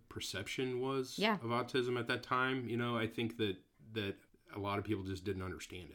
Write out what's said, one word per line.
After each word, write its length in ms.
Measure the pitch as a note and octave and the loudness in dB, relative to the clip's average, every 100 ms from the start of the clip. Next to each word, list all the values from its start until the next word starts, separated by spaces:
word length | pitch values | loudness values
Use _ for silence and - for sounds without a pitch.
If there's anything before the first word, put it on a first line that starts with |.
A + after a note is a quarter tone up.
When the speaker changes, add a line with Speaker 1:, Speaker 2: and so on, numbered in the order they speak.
| - | -12
Speaker 1:
perception 680 | G#2+ - F#2 - - B2+ B2 | -8 -6 -4 -4 -2 0 0
was 320 | C3 C3+ B2+ - | 0 0 -2 2
Speaker 2:
Yeah. 180 | G#3 G3+ | 2 2
Speaker 1:
of 140 | A#2 | 2
autism 480 | A#2+ A#2+ C3+ B2 B2 | 0 2 2 2 2
at 80 | A#2+ | 2
that 160 | B2 | 0
time. 440 | - B2+ B2+ C3 A#2 | 2 2 4 2 0
You 100 | A#2 | 0
know, 200 | A#2+ A#2 | 2 2
I 100 | A2 | 0
think 300 | - A2+ - | 0 -2 2
that, 180 | G#2+ F#2+ - _ A2 | 0 0 -8 _ -6
that 220 | A2 G2+ - - - - G#2+ | -2 -2 -4 -12 -20 -12 -4
a 40 | |
lot 200 | G2+ G2+ | 0 0
of 40 | G2+ | 2
people 180 | G2+ | 0
just 200 | F#2+ F#2+ | 0 -2
didn't 200 | F#2+ F#2+ | -2 -2
understand 460 | F#2 E2+ - F2+ F2+ | -2 -6 -8 -10 -10